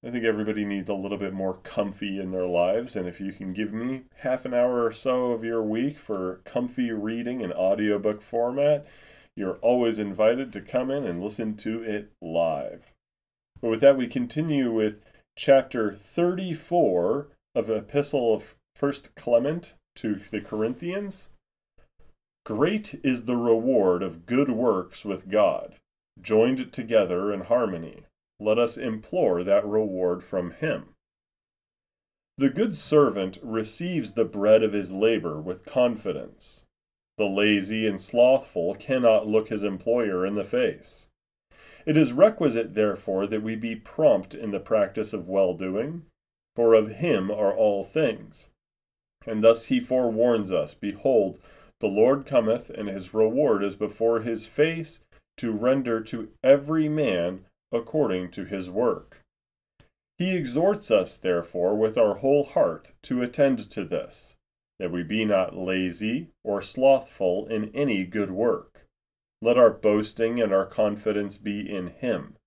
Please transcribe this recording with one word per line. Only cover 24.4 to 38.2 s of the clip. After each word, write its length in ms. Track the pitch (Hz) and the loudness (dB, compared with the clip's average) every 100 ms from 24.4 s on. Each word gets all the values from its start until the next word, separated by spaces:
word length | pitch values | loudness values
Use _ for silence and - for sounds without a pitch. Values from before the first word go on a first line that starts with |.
| 143 | 0
works 540 | 113 123 95 90 - | 0 0 0 -4 -12
with 240 | 104 95 95 | -8 -8 -2
God, 480 | 104 98 57 - - _ _ _ _ | 2 2 2 -8 -18 _ _ _ _
joined 500 | - 107 117 131 127 | 0 4 4 0 -6
together 600 | - 113 113 92 90 101 | -10 0 2 2 0 -2
in 80 | 101 | -6
harmony. 640 | - 120 113 87 82 - - _ _ _ | 0 0 0 -4 -10 -16 -20 _ _ _
Let 160 | 104 113 | 0 2
us 200 | 117 117 | 2 -2
implore 680 | 120 110 - 185 135 87 | -6 -8 -6 0 2 0
that 240 | 90 101 104 | 2 2 2
reward 560 | 107 107 92 90 90 | -2 -2 -2 -2 -2
from 280 | - 95 90 | -4 -6 -6
him. 440 | - 156 98 - _ _ _ _ _ _ _ _ _ _ _ _ _ _ - | -6 -6 -6 -8 _ _ _ _ _ _ _ _ _ _ _ _ _ _ 0
The 120 | 135 | 0
good 280 | - 220 165 | 2 -2 -4
servant 600 | - 151 139 101 92 - | 2 4 4 2 -6 -8
receives 720 | 117 110 107 - 175 170 107 | -6 -6 -6 -8 -6 -6 -6
the 100 | 117 | -6
bread 400 | 104 104 104 110 | -6 -2 4 6
of 80 | 110 | 4
his 220 | 104 92 | -2 -6
labor 480 | 95 110 110 82 78 | 0 0 0 -4 -8
with 240 | 82 90 - | -10 -12 -6
confidence. 1000 | 131 123 110 101 73 53 _ - - _ _ _ _ _ - | 0 0 0 -8 -8 -10 _ -20 -20 _ _ _ _ _ -4
The 80 | 104 | -2
lazy 600 | 98 104 104 95 110 110 | 2 2 2 0 -2 -2
and 140 | 98 | -4
slothful 760 | - 120 | -4 4